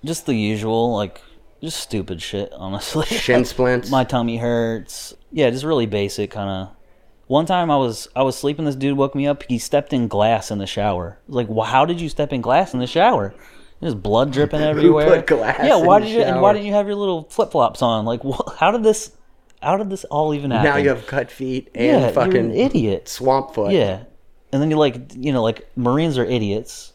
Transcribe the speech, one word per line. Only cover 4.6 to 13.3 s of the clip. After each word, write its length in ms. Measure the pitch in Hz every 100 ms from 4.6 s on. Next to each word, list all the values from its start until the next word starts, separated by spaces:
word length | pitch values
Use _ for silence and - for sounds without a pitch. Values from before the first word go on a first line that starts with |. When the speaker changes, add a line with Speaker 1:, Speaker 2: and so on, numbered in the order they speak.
| 113 113 - - - - _
Speaker 1:
Yeah, 200 | 208 135
just 120 | 120
really 220 | 151 156 113
basic 460 | 104 101 - 104
kinda. 400 | 110 101 95 95 - - _ _ _ _
One 180 | 139 160
time 240 | 185 170
I 60 | 147
was, 320 | 127 110 - -
I 80 |
was 140 | 135 123
sleeping, 260 | 139 147
this 120 | 156 131
dude 220 | 135 139
woke 160 | 139
me 140 | 139 143
up, 160 | 143 -
he 80 | 120
stepped 320 | - 143 143
in 160 | 135 117
glass 420 | 101 107 110 -
in 100 | 101
the 60 | 98
shower. 520 | - 104 90 85 -
I 40 | -
was 80 | 135
like, 140 | 113
"Well, 160 | 110 110
how 180 | 131
did 160 | 156 175
you 80 | 160
step 240 | - 147
in 80 | 131
glass 340 | 110 135 185
in 60 | 127
the 80 | 123
shower?" 480 | 160 208 202 98